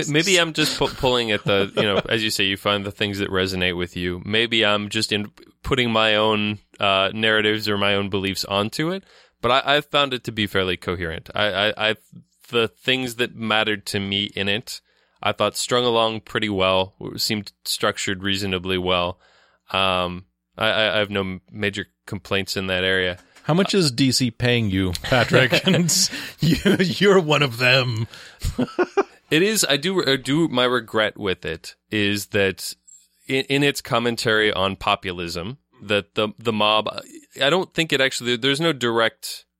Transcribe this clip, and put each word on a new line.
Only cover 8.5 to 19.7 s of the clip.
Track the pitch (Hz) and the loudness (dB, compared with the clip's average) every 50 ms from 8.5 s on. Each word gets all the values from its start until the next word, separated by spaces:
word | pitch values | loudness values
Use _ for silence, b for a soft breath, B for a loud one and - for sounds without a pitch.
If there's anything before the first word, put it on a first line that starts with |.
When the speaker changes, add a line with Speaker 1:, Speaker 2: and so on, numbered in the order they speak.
| 101 101 104 110 - - 156 165 | -2 -2 -2 -2 -2 -4 -4 -4
Speaker 1:
it. | 185 196 - b b b b b b b | -4 -6 -10 b b b b b b b
But | - 117 | -2 0
I, | 123 135 120 131 139 147 | 0 2 2 2 0 0
I | |
found | 143 - - 147 143 135 127 | 0 0 0 0 0 0 -2
it | 123 - | -6 -8
to | - | -6
be | 113 110 107 98 | -4 -4 -2 -2
fairly | - 98 92 92 90 87 | 0 0 0 0 -2 -4
coherent. | - - 90 87 90 82 80 85 - - - | -4 -4 -4 -4 -4 -6 -8 -10 -12 -8 -4
I, | - 104 107 92 95 101 107 | -2 -2 0 0 0 0 0
I, | - - 107 107 | 0 0 0 -2
I, | 107 - _ _ - - - _ _ _ _ - | -2 -2 _ _ -20 -20 -20 _ _ _ _ -4
the | 120 117 113 110 | 0 0 0 0
things | _ _ - - 127 131 131 123 113 | _ _ -4 -2 -2 0 -2 -4 -4
that | 113 123 110 - | -4 -4 -4 -4
mattered | 113 113 110 107 110 110 110 107 101 - - | -6 -2 0 2 2 2 0 -2 -4 -6 -6
to | - 101 | -6 -4
me | 98 98 101 98 101 - - | -4 -2 -2 -2 -4 -4 -4
in | 101 98 101 | -4 -2 -2
it, | 101 107 - - - - _ _ _ _ _ _ _ _ - | -2 -2 -4 -8 -14 -16 _ _ _ _ _ _ _ _ -4
I | 90 | -4
thought | 87 - 107 104 98 - | -2 0 0 -2 -2 -2
strung | - - 127 123 123 | -4 -2 0 0 2
along | 123 117 113 113 110 110 110 | 2 2 2 2 2 0 -4
pretty | - - - 117 107 107 | -8 -8 -6 -4 -2 -2
well, | 101 95 92 95 95 92 95 98 - - | 0 2 2 2 4 2 0 -2 -4 -12
w-, | 107 101 92 92 | -12 -12 -8 -6
seemed | - - 113 104 101 - - _ - | -4 -4 -2 -4 -6 -8 -14 _ -8
structured | - - - - 107 101 - - - 101 92 92 | -6 -4 -2 -2 -2 -2 -2 -4 -4 -4 -4 -2
reasonably | 101 98 95 101 98 95 92 90 92 95 92 | -2 -2 -2 -2 -2 -4 -4 -2 -2 -2 -2
well. | 90 90 90 90 87 87 92 _ b b b b b b b b b b | 0 0 0 0 0 -2 -4 _ b b b b b b b b b b